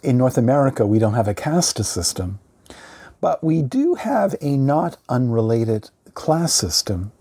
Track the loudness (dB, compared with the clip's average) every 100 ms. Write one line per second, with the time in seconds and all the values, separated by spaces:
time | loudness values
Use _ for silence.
0 | 2 2 2 2 2 4 2 2 2 4
1 | 2 2 0 -2 -2 0 0 -2 -4 -4
2 | -4 -4 -8 -8 _ _ _ -20 -20 -20
3 | -20 -4 -2 0 0 0 0 0 0 0
4 | -2 0 0 -2 -2 0 2 2 0 -6
5 | -4 -2 0 0 2 2 0 -2 -4 _
6 | -20 -10 -2 0 0 0 -2 -4 -4 -4
7 | -6 -12